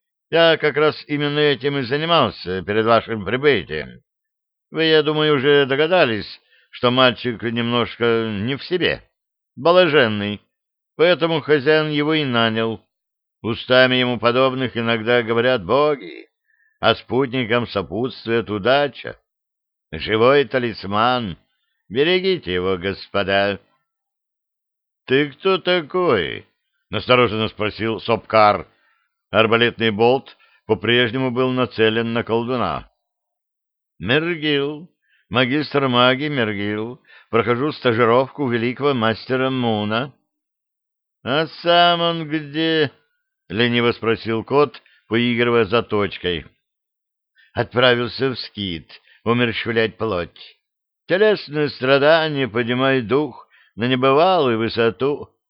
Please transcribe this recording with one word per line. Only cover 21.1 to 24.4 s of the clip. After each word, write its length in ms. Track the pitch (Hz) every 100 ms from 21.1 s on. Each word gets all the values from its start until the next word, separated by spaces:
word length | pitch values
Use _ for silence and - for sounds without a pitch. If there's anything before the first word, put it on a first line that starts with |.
| 127 110 78 _ _ _ _ _
Берегите 640 | 107 156 185 190 175 87
его, 260 | 90 92 95
господа". 840 | 90 92 - 98 98 98 101 95 _ _ _ _ _ _ _ _